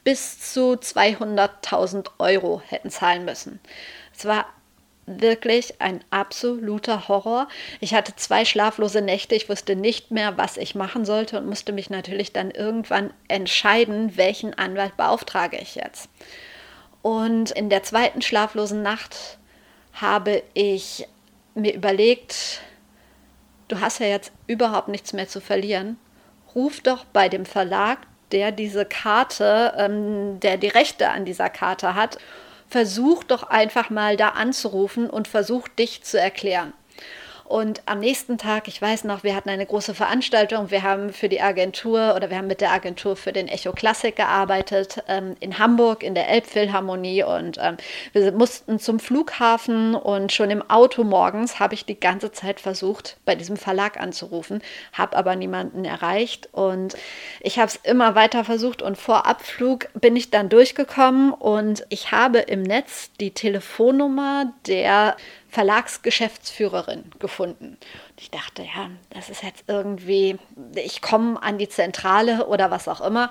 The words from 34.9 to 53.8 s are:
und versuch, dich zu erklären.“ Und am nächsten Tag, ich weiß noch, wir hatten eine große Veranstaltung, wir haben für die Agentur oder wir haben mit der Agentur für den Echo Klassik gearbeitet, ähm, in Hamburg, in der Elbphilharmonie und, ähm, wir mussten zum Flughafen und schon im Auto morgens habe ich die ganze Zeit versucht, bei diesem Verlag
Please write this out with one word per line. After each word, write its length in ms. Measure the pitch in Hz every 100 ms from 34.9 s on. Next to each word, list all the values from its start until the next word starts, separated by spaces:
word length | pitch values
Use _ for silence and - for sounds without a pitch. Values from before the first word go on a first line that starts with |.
| 240 233
und 180 | 220 208
versuch, 400 | 220 202 247 -
dich 360 | - 233 -
zu 160 | - 175
erklären.“ 540 | 190 - 202 180 151 - _ - - - - -
Und 380 | - 220 220 214 -
am 140 | 208
nächsten 380 | 226 269 - 240
Tag, 320 | 214 214 214
ich 120 | -
weiß 220 | 208 220
noch, 200 | 208 196
wir 120 | 202 196
hatten 140 | 196
eine 160 | 196 196
große 280 | 208 208
Veranstaltung, 800 | 190 214 240 - 226 208 220 190
wir 120 | 196
haben 280 | 196 196 202
für 160 | 196 208
die 140 | 190
Agentur 720 | 196 185 185 - 226 226 220 185
oder 140 | 180
wir 80 | 185
haben 100 | 190
mit 140 | 190
der 100 | 190
Agentur 460 | 185 185 175 202 190
für 160 | -
den 160 | 190 180
Echo 240 | - 185
Klassik 420 | - 220 220 226 214
gearbeitet, 880 | 202 196 196 190 190 196 190 - -
ähm, 260 | 190 190 180
in 180 | 190 185
Hamburg, 420 | 226 233 233 220
in 140 | - 185
der 140 | -
Elbphilharmonie 920 | 233 - 208 208 202 190 185 185 190
und, 340 | - 165 170 -
ähm, 140 | 170 170 - - -
wir 180 | 208 196
mussten 480 | 196 247 - - 220
zum 220 | - 220
Flughafen 920 | - 269 320 - 233 233 - 226 226 226
und 360 | - 196 196
schon 180 | - 208
im 120 | 208 -
Auto 340 | 226 254 247
morgens 560 | 214 190 180 208 240 -
habe 140 | 202
ich 100 | 214 -
die 140 | 202
ganze 320 | 180 190 214
Zeit 300 | - 190 196
versucht, 560 | 196 185 190 202 - - -
bei 100 | 180
diesem 220 | 170 202
Verlag 420 | - 190